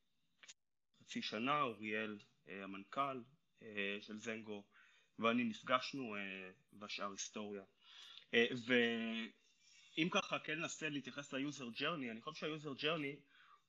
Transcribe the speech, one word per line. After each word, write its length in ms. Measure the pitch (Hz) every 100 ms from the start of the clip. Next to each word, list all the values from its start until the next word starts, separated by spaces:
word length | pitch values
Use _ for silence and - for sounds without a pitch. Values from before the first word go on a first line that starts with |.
| _ _ _ _ - - _ _ _ _
חצי 200 | - 120
שנה, 400 | - 107 127 147
אוריאל, 560 | 131 104 107 107 110 104 - _ -
אה, 160 | 98
המנכ״ל, 560 | 98 98 98 139 139 131 120 143 _ _
אה, 360 | 113 104 98 104
של 180 | 104 107
זנגו, 460 | 113 110 107 104 - - - - _ -
ואני 260 | 113 120
נפגשנו, 720 | 120 107 - 127 - 143 120 104
אה, 340 | 98 95 92 92 _
והשאר 380 | 101 104 - 101
היסטוריה. 520 | 98 - 113 104 101 95 _ - - - - -
אה, 120 | 120 120 123 113
ואם 1400 | 123 117 117 113 113 113 - _ _ - - - - 175
ככה, 280 | 196 - 143
כן 200 | 151 156
ננסה 300 | 156 - 156
להתייחס 440 | 143 131 127 139
ליוזר 360 | 135 143 139 120
ג'רני, 400 | 113 147 170 123
אני 100 | 113
חושב 200 | 147 156
שהיוזר 340 | 165 156 147
ג'רני 420 | 123 147 160 143 143 - - - -